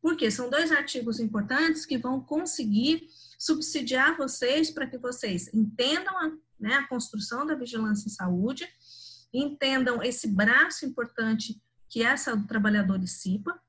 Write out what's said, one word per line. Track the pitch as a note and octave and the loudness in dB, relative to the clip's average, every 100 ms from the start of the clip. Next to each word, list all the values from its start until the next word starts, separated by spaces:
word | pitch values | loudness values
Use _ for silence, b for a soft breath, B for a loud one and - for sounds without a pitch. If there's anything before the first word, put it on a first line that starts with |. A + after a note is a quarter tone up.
Porque | D#4+ E4 A3+ | 0 2 0
são | G#3 B3 | 0 0
dois | C#4+ D#4+ | 0 4
artigos | D4 D4 B3+ A#3 A3 | 2 2 -4 -4 -2
importantes | A3 G#3+ G3+ C4+ D#4+ D#4+ - | -2 -2 0 2 4 2 -2
que | B3+ | -2
vão | B3+ C4 | 0 -4
conseguir | - D4+ F4 - A3+ G#3 C4+ D#4+ B B B B | -2 -2 -2 -2 2 2 4 0 B B B B
subsidiar | - D#4 D#4 D4+ A#3 B3+ C#4+ E4 | 0 0 0 -4 0 4 4 4
vocês | C4+ - B3 D4 D#4 | -4 -2 0 2 2
pra | - C4 | -2 -6
que | B3 | -4
vocês | B3 B3 A3 F3+ - | -6 -4 -2 -4 0
entendam | G#3+ G#3+ A3 B3+ E4 F#4+ F#4 | 2 2 2 0 0 -2 -2
a, | D#4+ D#4 _ _ | -2 -4 _ _
né, | G#3 C4+ | 0 0
a | C4+ | 0
construção | B3 - A3 G3+ A#3+ D4+ | -4 -4 -6 -6 -4 -2
da | D4 | -4
vigilância | A#3+ A#3 A3 G#3 G#3 | -4 -4 0 0 -2
em | |
saúde, | - F#3 F3+ G#3+ C4+ F4 B B B B B B | -4 -2 0 0 -2 -10 B B B B B B
entendam | B3 C#4+ C#4+ C4+ C4+ B3+ A#3+ | -2 -2 0 0 2 2 0
esse | B3+ B3 A3+ | -2 -2 0
braço | G3 G#3+ B3+ E4+ - C4+ | 2 4 6 4 0 -6
importante | B3+ A#3 - A3 A3 G#3+ G#3+ _ _ - | -6 -6 -2 0 0 -2 -10 _ _ -10
que | A3+ | 0
é | A#3 | 2
a | C#4+ | 2
saúde | - A3+ | 0 -2
do | G#3 | 0
trabalhador | A3 G#3 G#3 F#3 F#3+ | 2 4 4 4 0
e | F#3 | -2
cipa | - F#3+ G3+ - F4 | -4 -2 -2 -2 -8